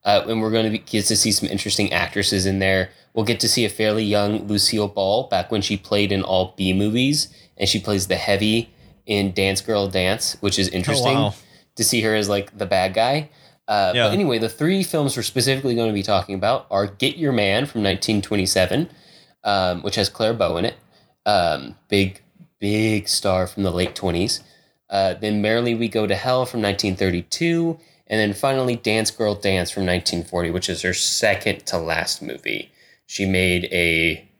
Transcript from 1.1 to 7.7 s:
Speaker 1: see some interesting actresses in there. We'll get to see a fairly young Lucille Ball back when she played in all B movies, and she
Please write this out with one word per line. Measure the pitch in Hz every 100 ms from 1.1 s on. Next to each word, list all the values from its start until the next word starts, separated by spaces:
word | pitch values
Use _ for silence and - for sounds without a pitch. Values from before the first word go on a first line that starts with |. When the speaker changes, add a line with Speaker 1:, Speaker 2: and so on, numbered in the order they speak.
| 107
Speaker 1:
see | 113
some | 98 101
interesting | 98 - - 104
actresses | 85 90 - 98 98 92
in | 95
there. | 95 95 92 - _
We'll | -
get | 107 110
to | -
see | -
a | 110
fairly | - 107 107
young | 107 104 104 107 101
Lucille | 104 95 107 104
Ball | 98 95 107 127
back | 95 90
when | 110
she | 95 104
played | - 101 101
in | 98
all | 92 92 92 -
B | 95
movies, | 95 104 113 131 147 - - - _
and |
she | 98